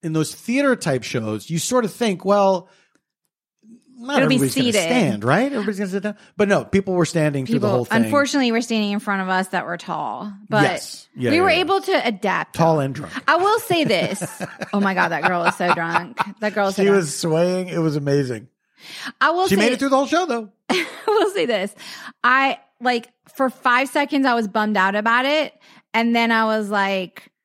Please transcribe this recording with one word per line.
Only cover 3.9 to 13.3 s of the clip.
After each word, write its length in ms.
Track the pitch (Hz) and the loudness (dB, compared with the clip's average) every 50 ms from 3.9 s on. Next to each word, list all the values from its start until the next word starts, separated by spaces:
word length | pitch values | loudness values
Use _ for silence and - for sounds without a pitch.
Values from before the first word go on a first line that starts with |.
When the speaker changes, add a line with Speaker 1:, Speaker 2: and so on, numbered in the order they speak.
| - 254 | -20 -18
Speaker 1:
not 200 | 233 254 285 269 | -10 0 2 2
Speaker 2:
It'll 120 | 269 254 | 4 4
be 60 | 262 | 4
Speaker 1:
everybody's 200 | 247 277 - - | 4 2 2 2
gonna 100 | 269 254 247 220 | 2 0 2 2
Speaker 2:
seated. 80 | 208 | 2
Speaker 1:
stand, 420 | 175 165 247 254 208 139 110 104 101 | 2 2 2 2 2 2 0 0 2
right? 220 | 117 139 185 247 285 | 2 4 4 2 0
Everybody's 260 | 285 247 202 202 208 185 | -2 -2 -2 -4 -4 -4
gonna 120 | 208 185 | -4 -4
sit 100 | 180 202 180 | -4 -4 -4
down. 120 | 214 208 - - - _ | -6 -8 -8 -16 -20 _
But 120 | - 208 196 | 0 2 4
no, 180 | 202 156 127 | 4 2 2
people 300 | - - 196 196 - 185 | 2 0 0 2 2 2
were 100 | 180 170 | 2 2
standing 400 | - - 170 151 151 143 139 131 | 2 2 2 2 2 0 -2 -2
through 140 | 123 233 233 | 0 0 0
the 80 | - 113 | 2 2
Speaker 2:
People, 20 | |
Speaker 1:
whole 160 | 120 127 120 | 2 0 0
thing. 180 | - 220 226 226 | 2 2 2 2
Speaker 2:
unfortunately, 460 | 220 254 285 277 269 - 285 262 240 | 4 2 2 2 2 2 0 2 2
were 100 | 226 226 | 0 0
standing 300 | 247 - 233 220 208 202 | -2 -2 -2 -2 0 0
in 80 | 202 202 | -2 -4
front 220 | 202 - 202 190 | -2 -2 -2 -2
of 80 | 190 185 | -2 0
us 200 | 185 185 190 190 | 0 0 0 0
that 160 | - 208 131 127 | -2 -4 -4 -4
were 100 | 175 170 | -8 -10
tall. 560 | - - 170 156 151 117 104 127 175 214 202 196 214 - | -8 -8 -6 -6 -6 -6 -8 -8 -10 -12 -14 -16 -10 -2
But 140 | - 214 202 | 2 2 2
Speaker 1:
Yes. 440 | - 180 147 - - - - - _ _ | 2 2 -4 -8 -12 -16 -18 -20 _ _
Yeah, 140 | - 127 120 | -4 -2 0
Speaker 2:
we 60 | 285 330 | 2 4
Speaker 1:
yeah, 40 | 370 | 4
Speaker 2:
were 60 | 392 | 4
Speaker 1:
yeah. 60 | 320 349 | 2 2
Speaker 2:
able 220 | 370 302 392 392 | 2 0 0 -2
to 260 | 381 - 381 294 - 240 | 0 0 0 0 0 0
adapt, 480 | 214 185 - 196 180 165 160 - - | -4 -2 -2 -2 -2 -2 -4 -6 -2
Speaker 1:
Tall 200 | - 170 165 160 | 2 2 4 4
Speaker 2:
though. 40 | 156 | 2
Speaker 1:
and 140 | 139 135 135 | 0 -2 -4
drunk. 180 | 156 147 165 - 262 - | -8 -10 -10 -12 -6 0
Speaker 2:
I 80 | - | 0